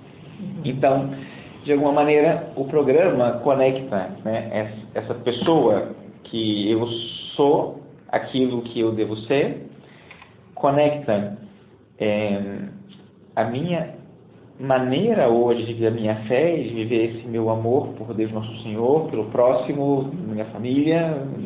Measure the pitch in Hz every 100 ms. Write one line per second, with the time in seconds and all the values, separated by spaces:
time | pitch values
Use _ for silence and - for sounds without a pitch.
0 | - - - - - - 135 131 139 135
1 | 135 - - - - - 143 143 147 147
2 | 147 151 151 156 - - 135 151 131 147
3 | 185 131 120 117 143 131 131 131 - 101
4 | 92 - 110 110 113 107 107 - - 113
5 | - - 123 120 175 160 117 98 - -
6 | - - - 117 110 104 101 113 117 113
7 | - - - - 143 170 - - - -
8 | - 127 - 131 127 120 117 117 113 107
9 | 104 110 - 139 180 - - - - -
10 | - - - - - - 147 143 147 147
11 | - 101 101 101 - - - - _ -
12 | 107 104 107 101 98 101 98 - - -
13 | - _ - - 117 123 170 170 - -
14 | - - - - - - 135 131 127 139
15 | 220 208 131 117 120 117 113 113 110 113
16 | 107 110 - 123 165 165 117 117 110 117
17 | 113 113 120 113 113 110 113 135 - -
18 | 110 104 110 110 - - 110 107 120 156
19 | 156 113 107 - 123 127 - 143 139 139
20 | 135 170 110 107 107 101 120 139 151 165
21 | 165 143 135 -